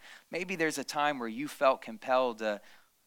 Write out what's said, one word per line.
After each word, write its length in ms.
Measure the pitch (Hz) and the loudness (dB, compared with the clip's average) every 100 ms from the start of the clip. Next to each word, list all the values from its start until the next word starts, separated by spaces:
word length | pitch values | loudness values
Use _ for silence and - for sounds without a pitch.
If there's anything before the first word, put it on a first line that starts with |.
| - - - | -20 -20 -10
maybe 280 | 165 185 180 | -6 -4 0
there's 200 | 160 143 | 0 0
a 60 | |
time 360 | 127 151 147 135 | -4 0 2 0
where 100 | 117 | -4
you 180 | 113 147 | -6 -8
felt 340 | - 135 123 | 2 4 4
compelled 580 | - 110 - 127 127 110 | -2 -8 0 2 2 0
to, 200 | 110 104 - - _ _ | -2 -4 -8 -20 _ _